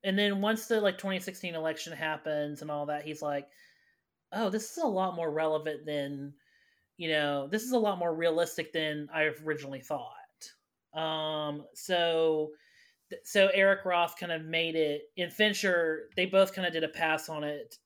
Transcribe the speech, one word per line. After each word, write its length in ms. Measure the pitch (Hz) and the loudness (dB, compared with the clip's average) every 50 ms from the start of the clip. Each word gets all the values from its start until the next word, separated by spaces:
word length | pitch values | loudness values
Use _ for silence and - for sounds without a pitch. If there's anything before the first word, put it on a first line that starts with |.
| - | 0
and 140 | 196 190 202 | 2 2 4
then 220 | 208 202 202 196 | 4 2 2 2
once 260 | 202 214 226 220 220 - | 2 2 2 0 0 0
the, 120 | 233 214 | 2 4
like, 180 | 208 196 185 190 | 4 2 2 0
twenty 220 | - 196 190 180 | -4 -2 -2 -2
sixteen 340 | 185 196 185 - - 180 170 | -4 -6 -10 -8 -8 -6 -4
election 360 | 160 156 160 156 160 - 165 165 | -2 -2 -2 -2 -2 -8 -10 -8
happens 680 | 151 160 156 156 151 - 156 151 151 147 147 147 143 | -4 -2 -2 -2 -2 -2 -2 -2 0 -2 -2 -4 -8
and 80 | 156 151 | -6 -6
all 160 | 147 147 147 | -4 -4 -2
that, 180 | 147 147 147 147 | -2 -4 -4 -4
he's 180 | 156 156 151 | -8 -8 -6
like, 260 | 156 147 143 143 139 - _ _ - - _ _ _ _ _ _ _ _ _ _ _ _ | -4 -2 -2 -2 -4 -8 _ _ -20 -20 _ _ _ _ _ _ _ _ _ _ _ _
"Oh, 180 | - 202 226 196 | -4 -2 -2 0
this 220 | 190 220 214 - | -2 -2 -4 -6
is 60 | - 339 | -6 -2
a 80 | 330 262 | 0 0
lot 280 | 202 185 185 185 175 | 2 2 0 0 0
more 140 | 165 165 160 | -2 -2 -2
relevant 540 | 147 156 160 156 156 151 151 156 151 - 151 | 0 0 2 2 2 0 0 -2 -6 -6 -6
than, 480 | 151 147 147 139 139 143 139 139 143 143 _ _ _ _ _ _ _ _ _ _ _ _ - | -4 -4 -2 -2 -4 -6 -8 -10 -12 -14 _ _ _ _ _ _ _ _ _ _ _ _ -6
you 100 | 170 160 | -2 0
know, 380 | 156 151 147 143 143 143 139 143 | 0 2 2 2 0 0 -2 -2
this 160 | 180 220 233 | -4 -4 -2
is 80 | 254 | 2
a 60 | 254 240 | 2 2
lot 200 | 220 208 196 175 | 2 2 2 2
more 160 | 175 170 160 | 0 0 0
realistic 580 | 160 165 170 160 165 170 165 - - 160 - | 2 2 2 4 2 0 0 -2 -6 -6 -4
than 360 | - 165 156 156 151 151 147 143 | -2 -2 -2 -2 -2 -4 -6 -4
I 120 | 160 160 156 | 0 2 2
originally 580 | 156 147 151 156 156 151 147 143 139 139 131 | 2 0 -2 -4 -4 -4 -4 -4 -10 -10 -12
thought." 340 | 120 - 156 135 120 - - - - _ _ _ - - - _ _ _ _ _ _ _ - | -6 -6 -6 -6 -6 -10 -14 -18 -20 _ _ _ -20 -20 -20 _ _ _ _ _ _ _ -6
Um, 720 | 156 160 160 160 156 156 156 156 151 151 147 147 147 147 - - | -4 -2 -2 -2 -2 -2 -2 -2 -2 -2 -2 -4 -6 -10 -14 -16
so, 800 | - - - 185 175 170 170 165 165 165 160 156 156 151 156 151 _ _ _ _ _ _ _ _ _ _ _ | -14 -4 0 2 2 4 4 4 4 4 4 4 2 0 -2 -6 _ _ _ _ _ _ _ _ _ _ _
th-, 120 | 180 - _ | -16 -14 _
so 220 | - - 208 190 196 190 | 0 4 6 6 6 6
Eric 300 | 196 196 196 196 196 - | 6 6 6 6 4 2
Roth 300 | 185 180 175 170 170 - - | 0 2 2 2 2 0 -8
kind 140 | 180 175 | -4 -4
of 120 | 165 160 160 | -4 -4 -4
made 320 | 160 165 165 165 165 160 | -2 -2 0 0 0 2
it, 360 | 160 156 147 147 147 - - _ - | 2 2 2 0 -2 -6 -10 _ -6
and 140 | 175 170 | -6 -6
Fincher, 760 | - - 214 214 202 - - 190 180 170 165 160 156 156 - - - | 0 2 2 2 2 2 2 2 4 4 2 2 0 -2 -6 -8 -2
they 100 | - 180 | -2 -2
both 280 | 185 190 190 196 185 - | 4 6 6 6 6 2
kinda 160 | 190 185 175 | -2 -2 -2
did 120 | 160 160 160 | 0 0 -2
a 40 | 151 | -2
pass 380 | 156 - 165 160 156 156 - - | -2 -2 0 2 2 0 -2 -6
on 140 | 160 151 147 | -6 -4 -4
it 340 | 147 147 147 - - - - _ | -4 -4 -6 -8 -14 -18 -20 _